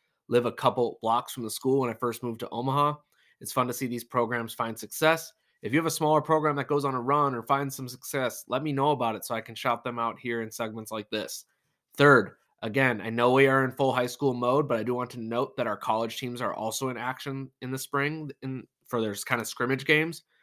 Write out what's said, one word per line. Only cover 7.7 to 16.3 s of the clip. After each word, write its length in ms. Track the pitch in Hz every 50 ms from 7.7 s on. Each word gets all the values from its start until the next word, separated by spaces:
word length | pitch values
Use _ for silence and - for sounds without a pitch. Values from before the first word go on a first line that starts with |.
| 131
some 120 | - 131 123
success, 580 | 127 - - - - 139 127 117 - - - -
let 160 | 120 131 151
me 100 | 156 139
know 180 | 135 139 151
about 240 | 147 123 123 113 110
it 100 | 101 -
so 100 | - 117
I 60 | 113
can 140 | 110 - 113
shout 300 | - - 131 117 117 -
them 140 | 123 120 120
out 200 | 117 113 - -
here 220 | - 120 117 117
in 100 | 113 110
segments 400 | - - 117 110 107 113 110 -
like 180 | 110 110 107 -
this. 360 | 110 107 82 - - - - _ _ _ _ _ _ _ _ _ -
Third, 360 | - 143 147 139 120 98 90 - _ _ _ _ _
again, 380 | - 117 101 135 135 127 120 104
I 100 | 92 113
know 220 | 113 117 120 123
we 160 | 127 135 139 135
are 160 | 135 135 131
in 80 | 127
full 220 | 127 - 139 135 123
high 140 | 127 123 123
school 260 | - - 143 135 123
mode, 340 | 120 123 123 131 147 151 131
but 100 | 123 110
I 60 | 107
do 100 | 120 123
want 180 | 123 123 123
to 100 | - 127
note 340 | 113 113 117 120 135 135 -
that 100 | - 120
our 120 | 113 104 101
college 420 | - - 110 113 117 113 113 -
teams 220 | - 123